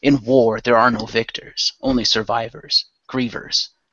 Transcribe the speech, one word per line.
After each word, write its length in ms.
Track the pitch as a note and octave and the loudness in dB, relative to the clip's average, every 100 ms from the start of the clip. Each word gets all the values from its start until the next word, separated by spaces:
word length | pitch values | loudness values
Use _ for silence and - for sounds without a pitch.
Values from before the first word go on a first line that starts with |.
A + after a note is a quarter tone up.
In 220 | C#3+ C#3 | 2 0
war, 380 | G#2+ C3 A2+ A2 | 2 4 4 0
there 160 | B2 A2+ | 2 4
are 140 | A#2+ | 4
no 140 | A2+ | 2
victors, 680 | A2 A2+ A#2 - A#2+ - - - | -4 -4 -4 -10 -14 -6 -6 -4
only 240 | C3 B2+ | -2 0
survivors, 800 | G#2+ A2+ G#2+ A#2 A#2 - - - - _ _ | 0 -2 -2 -4 -6 -12 -2 -2 -2 _ _
grievers, 640 | C3 A#2+ - - - - _ _ | -4 -4 -6 -4 -4 -4 _ _